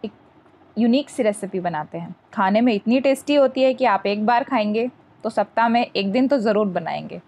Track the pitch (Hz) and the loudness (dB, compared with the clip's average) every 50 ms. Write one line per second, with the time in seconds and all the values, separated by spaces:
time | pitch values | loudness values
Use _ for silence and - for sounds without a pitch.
0 | - 208 - _ _ _ _ _ _ _ _ _ _ _ _ - 226 240 233 269 | -12 -12 -14 _ _ _ _ _ _ _ _ _ _ _ _ 0 2 2 2 0
1 | 294 - - - 247 220 208 - - 185 - 185 175 180 170 151 156 - - 165 | 0 -4 -6 -2 -2 -2 -2 -2 -8 -8 -8 -6 -6 -4 -6 -6 -8 -8 -10 -12
2 | 170 170 180 _ _ _ - - 202 190 202 214 240 254 220 202 - 220 233 269 | -12 -12 -16 _ _ _ -2 0 0 2 4 4 4 4 2 0 0 0 0 2
3 | 262 277 269 262 - - 294 294 277 262 262 269 262 262 262 262 262 240 202 190 | 2 2 0 0 0 0 2 4 4 4 2 2 2 2 2 2 2 2 2 2
4 | - 202 202 208 214 214 240 240 269 - 269 240 214 208 214 226 233 254 - _ | 0 -2 -2 0 0 2 2 2 0 0 -2 -2 0 0 -2 -2 -4 -4 -6 _
5 | _ _ _ _ - 214 - - 202 - _ - 226 233 226 240 240 - - 196 | _ _ _ _ -10 -6 -2 -2 -4 -2 _ 0 0 2 2 0 0 0 -2 -4
6 | 196 196 190 254 262 262 277 277 202 220 208 208 214 202 175 175 170 151 147 151 | -2 -2 0 0 2 2 2 0 2 2 2 2 0 0 -2 -4 -6 -6 -8 -8
7 | 156 151 151 175 - | -10 -12 -14 -16 -18